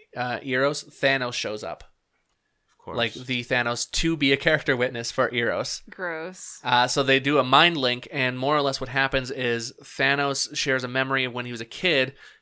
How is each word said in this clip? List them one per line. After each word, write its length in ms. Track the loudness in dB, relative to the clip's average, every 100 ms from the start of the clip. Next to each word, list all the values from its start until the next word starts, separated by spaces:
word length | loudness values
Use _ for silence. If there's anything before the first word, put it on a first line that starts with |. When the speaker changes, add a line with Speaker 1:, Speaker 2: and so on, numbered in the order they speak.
| _ -6
Speaker 1:
uh, 240 | -4 -4
Eros, 400 | -2 2 2 0
Thanos 500 | -8 0 2 2 -2 -4
shows 280 | -6 -6
up. 200 | -8 -12 -16 _ _ _ _ _ _ _ _
Speaker 2:
Of 60 | _ -8
course. 40 | -4
Speaker 1:
Like, 160 | -4
the 300 | -4 -6 -6
Thanos 480 | 0 0 0 -2 -2
to 240 | 0 0 2
be 140 | 2
a 60 | 4
character 380 | 4 2 2 0
witness 360 | 0 -2 -4
for 200 | -2 0
Eros. 520 | 0 0 0 -4 -8 -12
Speaker 3:
Gross. 680 | -10 -8 -8 -10 -12 -16 -8
Speaker 1:
Uh, 240 | 2 4 4
so 160 | 2
they 160 | 4 2
do 180 | 4 2
a 60 |
mind 340 | 6 6 6 4
link, 300 | 0 -2 -4
and 280 | -4 -2 -2
more 160 | 0 2
or 60 |
less 180 | 0 -2
what 100 | -2
happens 400 | 0 2 0 -2
is 440 | -2 0 0 -4 -12
Thanos 720 | -8 0 2 2 0 -2 -4 -2
shares 280 | 0 0
a 40 | 0
memory 380 | -2 0 0 -2
of 80 |
when 120 | -4 -6
he 60 |
was 100 | -8
a 40 | -10
kid 500 | -2 2 2 2 -4 -18 -18